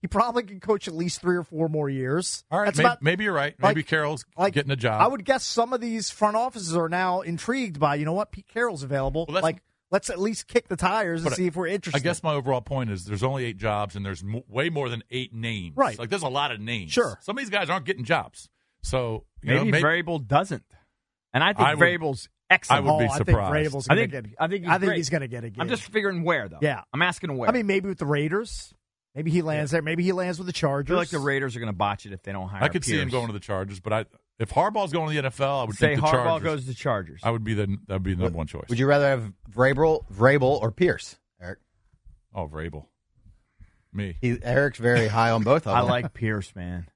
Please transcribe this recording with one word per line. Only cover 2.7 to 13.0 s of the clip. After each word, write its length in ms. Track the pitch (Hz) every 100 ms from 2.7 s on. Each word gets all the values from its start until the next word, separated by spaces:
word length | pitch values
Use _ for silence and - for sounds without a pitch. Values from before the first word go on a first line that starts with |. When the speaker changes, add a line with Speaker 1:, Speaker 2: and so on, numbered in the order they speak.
| 151
Speaker 2:
may-, 80 |
Speaker 1:
about, 180 | 165 240
Speaker 2:
maybe 220 | 143 180
you're 80 | 214
right. 220 | 170 143 -
Speaker 1:
like, 100 | 196
Speaker 2:
Maybe 80 | 156
Carroll's 440 | 147 160 147 151 - -
Speaker 1:
like, 160 | 190
Speaker 2:
getting 180 | 156 139
a 60 | 139
job. 240 | 117 107
Speaker 1:
I 60 | 220
would 160 | 262
guess 180 | 190 262
some 300 | - - 233
of 80 | 254
these 300 | 233 226 202
front 260 | - 208 214
offices 400 | 247 240 175 165
are 140 | 165
now 320 | 175 185 180
intrigued 580 | 165 170 - 262 240 147
by, 140 | 151
you 100 | 147
know 80 | 151
what, 180 | 180 208
Pete 160 | - -
Carroll's 360 | - 240 170
available. 420 | 135 139 135 143 165
Speaker 2:
Well, 80 |
that's 80 | 165
Speaker 1:
Like, 200 | 165 170 _ _ _
let's 200 | 196 -
at 100 | 180
least 280 | 202 220 -
kick 200 | 240 -
the 80 | 180
tires 460 | 185 214 196 165
and 80 | 160
Speaker 2:
But 60 | 135
Speaker 1:
see 100 | 180
if 100 | 165
we're 120 | 175
interested. 300 | 196 170 147
Speaker 2:
I 40 |
guess 180 | 139 170
my 120 | 165
overall 260 | 147 131 127
point 300 | 113 135 123
is 160 | 98